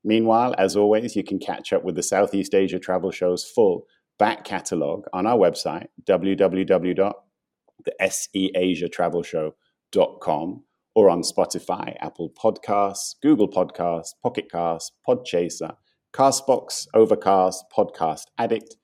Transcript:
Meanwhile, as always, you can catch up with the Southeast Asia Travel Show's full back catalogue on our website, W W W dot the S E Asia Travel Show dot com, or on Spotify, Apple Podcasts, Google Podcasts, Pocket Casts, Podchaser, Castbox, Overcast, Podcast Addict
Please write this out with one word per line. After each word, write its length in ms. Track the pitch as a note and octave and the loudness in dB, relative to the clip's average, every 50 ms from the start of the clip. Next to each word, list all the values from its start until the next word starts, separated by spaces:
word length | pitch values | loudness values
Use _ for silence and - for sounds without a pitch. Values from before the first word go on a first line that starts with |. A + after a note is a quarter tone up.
| - | 0
Meanwhile, 500 | G2+ A2 A2+ A2+ A2+ A2+ A2+ B2 B2+ - | 2 2 2 4 4 4 4 2 0 0
as 200 | - F#2+ F#2+ F#2 | 0 0 0 2
always, 400 | G#2 G#2 G#2 G#2+ A2 A#2+ A2+ - | 2 4 4 4 2 0 -2 -6
you 80 | G#2 F#2 | -6 -6
can 160 | - G2 F2+ | -4 -6 -6
catch 320 | - - F2 - - - | -6 -6 -8 -8 -4 -2
up 100 | G2+ F#2+ | -2 -2
with 140 | - F#2 E2 | -2 -4 -6
the 60 | F2+ | -4
Southeast 520 | - - G2 F#2+ G2+ - - G2 F#2+ - - | -4 0 2 2 2 2 0 -4 -2 0 0
Asia 240 | G2 F#2+ F#2 F2+ F#2 | 0 2 0 -2 -6
Travel 320 | - - F#2 F2+ E2+ F#2+ | -4 -4 -4 -2 -2 -4
Show's 340 | E2+ - F2+ F2+ F2+ F2 - | -4 -2 0 0 0 -2 -4
full 440 | - - - A2+ F#2+ F2 - - _ _ _ _ _ _ _ | -4 2 2 4 4 2 0 -6 _ _ _ _ _ _ _
back 260 | G#2 A2 A2+ - - | 0 0 0 -4 -8
catalogue 640 | - G2+ F#2+ - - F#2 E2 C#2+ C#2+ E2 G#2 - - | -8 -8 -6 -6 -4 -4 -2 -2 -4 -4 -6 -8 -8
on 140 | - F#2 G2+ | -6 -2 0
our 100 | A2 B2 | 2 4
website, 500 | A2+ F#2 E2+ D#2+ - - D#2+ D2 E2 - - _ - _ | 4 4 4 4 0 -6 -6 -6 -6 -10 -14 _ -10 _
W 320 | - F#2+ F2 F2 F#2+ G2 | 0 0 2 2 0 2
W 280 | G2 G2 F#2 F2+ F#2 F#2+ | 2 2 2 2 0 2
W 300 | F#2 F#2+ F2 F2+ F#2 F2 | 2 2 2 2 0 0
dot 220 | F2+ G2 G2+ - - _ _ _ _ _ _ _ _ _ _ _ _ - | 0 0 0 -2 -8 _ _ _ _ _ _ _ _ _ _ _ _ -12
the 160 | - - - | -12 -4 -2
S 280 | C3+ C3 - - - - - | -2 -2 -2 -4 -8 -4 -2
E 180 | G2 F#2+ F#2 F#2+ | -2 -2 0 0
Asia 340 | F#2 F#2 F#2 F2 D#2 F2 E2+ | 0 2 2 0 -2 -4 -8
Travel 360 | - - F2 E2 E2 F2 E2 | -2 -2 -2 0 0 -4 -6
Show 320 | - - D#2+ D#2 D#2 - _ _ _ _ _ _ _ | -4 -4 -4 -4 -4 -8 _ _ _ _ _ _ _
dot 300 | - G2 D#2 - - - | 2 2 2 2 0 -8
com, 420 | - D#2+ D#2 D2 D#2+ F2+ - - _ _ _ _ _ _ _ | -4 -4 -2 -2 -4 -6 -8 -12 _ _ _ _ _ _ _
or 140 | A2 G#2 F#2+ | 6 6 6
on 120 | E2+ F2 | 6 4
Spotify, 760 | D#2+ - - - F2 - - E2+ - - F2+ F2 - - - - | -2 -2 0 0 0 0 -2 -10 -6 -6 -6 -6 -6 -12 -10 -10
Apple 300 | - D2+ _ - E2+ D#2 | -12 -12 _ -10 -10 -10
Podcasts, 840 | _ _ - A2 G#2 - - - G2+ G2+ G2+ G2 F#2+ - - - - _ | _ _ 0 0 0 0 -6 -2 0 0 0 0 -2 -8 -10 -12 -12 _
Google 280 | - D3 D#3 G#2+ G#2 F#2+ | 2 2 4 4 2 2
Podcasts, 680 | - A2+ F#2 - - - F2 E2+ E2+ E2 D#2+ - - _ | 2 -2 -2 -2 -4 -4 -2 -2 -2 -4 -6 -12 -18 _
Pocket 280 | - A#2+ - - - - | -6 -6 -4 -4 -8 -6
Casts, 420 | - E2+ E2+ E2+ E2 E2 - - _ _ _ | -6 -4 -2 -2 -2 -4 -8 -14 _ _ _
Podchaser, 680 | - B2+ - - - - F2 F2 E2 - - E2 D#2 - _ _ _ _ _ _ _ | -2 -2 -2 -2 -4 -2 -2 -2 -2 -6 -10 -10 -12 -12 _ _ _ _ _ _ _
Castbox, 760 | - - C3+ C#3 C3 - - - C3 - - - - - - _ - | 0 2 2 2 2 0 0 0 0 0 0 -8 -10 -10 -10 _ 4
Overcast, 680 | A2+ A2+ G#2 G#2+ - - G2 G2 F#2+ F#2 F#2+ F#2+ - - _ - | 4 6 6 4 2 2 2 4 4 4 2 0 -4 -14 _ -2
Podcast 500 | - G2+ - - - E2+ D#2+ D2+ - - _ _ - | -2 -2 -2 -2 -4 -4 -4 -4 -6 -12 _ _ -4
Addict 380 | A#2 A2+ A2+ G#2+ - - - _ | -2 -2 -2 -4 -6 -14 -20 _